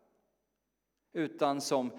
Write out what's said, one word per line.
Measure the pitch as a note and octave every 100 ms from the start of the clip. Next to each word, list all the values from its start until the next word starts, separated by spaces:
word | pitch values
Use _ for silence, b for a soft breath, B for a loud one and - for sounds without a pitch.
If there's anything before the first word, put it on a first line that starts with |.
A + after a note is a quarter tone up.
| _ _ _ _ _ _ _ _ _ _ _
utan | E3+ D3+ - D3 C#3
som | - C#3 B2